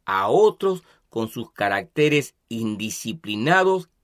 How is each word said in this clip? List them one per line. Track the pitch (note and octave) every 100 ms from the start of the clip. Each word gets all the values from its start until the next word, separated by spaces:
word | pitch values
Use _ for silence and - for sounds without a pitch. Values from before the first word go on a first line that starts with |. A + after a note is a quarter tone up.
| -
a | F#2+ G2+
otros | D#3+ G#3+ - G3 F3+ _ _ _
con | A2+ A2
sus | B2 A2+
caracteres | - G2+ G2 F2+ - D3+ D3 C#3 _ -
indisciplinados | A2+ A2 G#2 A2 - A2+ F2 G#2+ G#2 C3+ F#3 F#3 F#3 F3 _